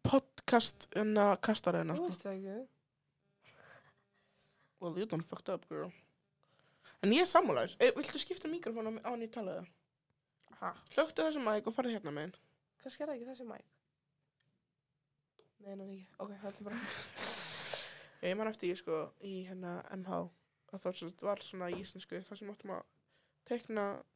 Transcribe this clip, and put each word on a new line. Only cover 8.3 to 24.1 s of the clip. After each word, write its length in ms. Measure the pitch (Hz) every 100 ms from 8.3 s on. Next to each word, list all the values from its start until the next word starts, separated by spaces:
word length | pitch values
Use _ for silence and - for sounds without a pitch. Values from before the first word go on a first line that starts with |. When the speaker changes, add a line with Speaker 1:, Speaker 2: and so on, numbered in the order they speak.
| 359 311
Speaker 1:
mikrofón 380 | 339 247 226 220
á, 40 | 220 233
á 40 |
hann 100 | 240
í 80 | 226
talaðu? 380 | 233 190 - 180 _ _ _ _ _ _ _ _ -
Speaker 2:
Ha? 140 | 175 - -
Speaker 1:
Slökktu 300 | - 320 -
þessi 220 | 320 302
mic 240 | 226 214 214
og 60 | 226
farðu 180 | 247
hérna 180 | 220 165
megin. 220 | 147 160 - _ _ _ _
Speaker 2:
Kannski 220 | 269 -
er 40 | 302
það 80 | 262
ekki 120 | 240
þessi 160 | 254 240
mic. 200 | - - _ _ _ _ _ _ _ _ _ _ _ _ _ _ _ _ _ - _
Nei, 160 | 202 196
nei, 100 | 196
ekki. 220 | 196 185 -
Ok, 120 | 196 202
höldum 220 | 202 202
bara. 120 | 208 233
Speaker 1:
<laughs> 1500 | 208 - - - - - - - - - - - - -
Ég 120 | 175 202
man 120 | 220
eftir 200 | 214 175
því, 40 | 180
sko, 200 | - 160 - -
í 240 | 196 185 185
hérna 300 | 185 180 175 -
M 120 | 190 185
H, 120 | 175 175 _ _ _ _
að 80 | 196
það 140 | 180 180
sem 120 | 170
sagt 120 | 185
var 140 | 196 202
svona 320 | - 185 180
í 60 | 180
íslensku, 400 | 185 185 - 175 185
þar 120 | 208
sem 120 | 208
áttum 220 | 208 202 185
að 60 | - _ _ _ _ _ -
teikna, 380 | 240 - 214 202 - -